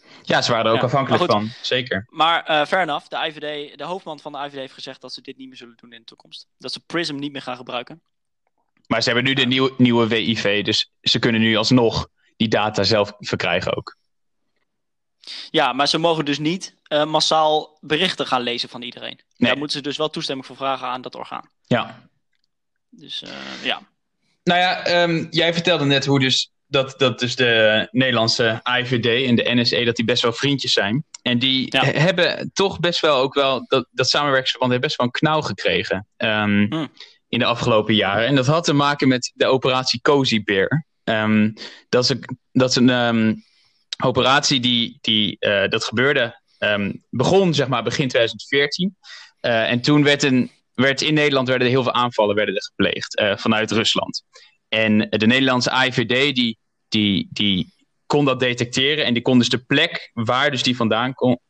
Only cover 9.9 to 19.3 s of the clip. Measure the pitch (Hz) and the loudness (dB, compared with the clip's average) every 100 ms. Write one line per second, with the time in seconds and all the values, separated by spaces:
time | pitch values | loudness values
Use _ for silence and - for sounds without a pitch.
9.9 | 117 113 113 101 110 101 104 98 107 - | 4 2 0 0 0 0 0 0 -2 -4
10.9 | _ - - 123 113 113 107 110 127 113 | _ -2 0 2 2 2 2 4 4 4
11.9 | - - _ _ - 113 113 107 104 95 | 0 -6 _ _ -4 0 0 0 0 2
12.9 | 110 101 - - 90 92 87 - - - | 2 0 -4 -8 -4 -2 -2 -2 -6 -8
13.9 | - _ _ _ _ _ _ _ _ _ | -16 _ _ _ _ _ _ _ _ _
14.9 | _ _ _ - - - 156 139 127 143 | _ _ _ -18 -16 -4 0 2 2 0
15.9 | 160 165 160 147 143 156 185 - _ - | 2 0 0 -2 -2 -2 -4 -8 _ -4
16.9 | 151 151 156 - 160 156 151 - _ 143 | -2 0 0 2 2 2 0 -2 _ -4
17.9 | 156 180 - 139 127 120 120 120 120 123 | -2 -2 -2 -2 -2 -2 -6 -8 -12 -16
18.9 | 120 117 131 _ | -14 -16 -16 _